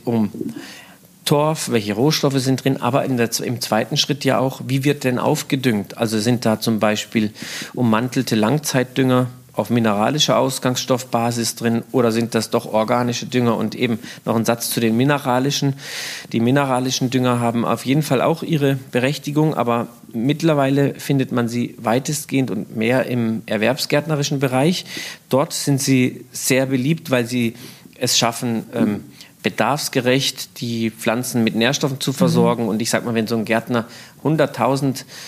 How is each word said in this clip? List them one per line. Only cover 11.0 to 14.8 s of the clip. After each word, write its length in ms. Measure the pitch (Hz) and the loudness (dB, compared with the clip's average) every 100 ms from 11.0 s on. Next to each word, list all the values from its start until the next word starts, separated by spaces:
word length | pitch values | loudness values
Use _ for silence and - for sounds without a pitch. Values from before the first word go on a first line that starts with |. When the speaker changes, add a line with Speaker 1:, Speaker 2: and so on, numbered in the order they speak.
| - 117 117 120 113 - | 0 -2 0 0 -4 -2
Speaker 1:
drin 260 | 117 113 - | -2 -2 0
oder 180 | 131 117 | 2 2
sind 240 | 113 117 | 2 0
das 160 | 113 107 | -2 0
doch 220 | 120 - | -2 0
organische 540 | 107 110 120 120 120 107 | 0 2 0 0 -4 -2
Dünger? 300 | 123 120 101 | 0 2 0
Und 180 | 107 - | -2 -2
eben 220 | 123 110 - - | -2 -2 -6 -8
noch 100 | - | -2
ein 100 | 113 | 0
Satz 260 | 110 117 - | 2 0 -2
zu 100 | - | 0